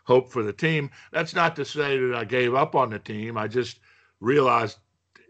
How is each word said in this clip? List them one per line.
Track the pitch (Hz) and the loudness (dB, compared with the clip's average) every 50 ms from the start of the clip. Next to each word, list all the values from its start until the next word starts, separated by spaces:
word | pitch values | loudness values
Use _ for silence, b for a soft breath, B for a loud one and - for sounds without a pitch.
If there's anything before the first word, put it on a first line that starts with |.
| b | b
hope | - 127 127 127 123 | 4 4 4 4 2
for | - 123 107 | -4 -4 -4
the | 104 104 | -4 -4
team. | - 170 160 160 151 143 139 B B B B | -2 -2 0 0 0 -2 -6 B B B B
That's | - 160 170 165 180 | -4 -4 -4 -2 0
not | 185 170 165 165 | 0 0 0 0
to | 151 139 | -2 -8
say | - - 147 143 143 139 131 | -8 -4 -4 -2 0 0 0
that | 127 123 123 | 0 0 -2
I | 120 113 | -4 -4
gave | 104 123 127 123 120 127 | -2 0 0 2 2 2
up | 135 151 156 - | 2 0 2 2
on | 135 127 113 | 0 0 0
the | 107 104 | -2 -10
team. | - - 107 104 110 113 117 110 | -10 -10 -10 -8 -8 -8 -6 -6
I | 107 104 | -6 -4
just | 107 123 120 117 - _ b b b b b b b b | -2 -4 -4 -4 -8 _ b b b b b b b b
realized | 98 120 143 147 135 127 117 117 113 107 - _ _ _ _ _ _ _ _ - _ | -2 2 2 4 4 4 2 2 0 -2 -6 _ _ _ _ _ _ _ _ -20 _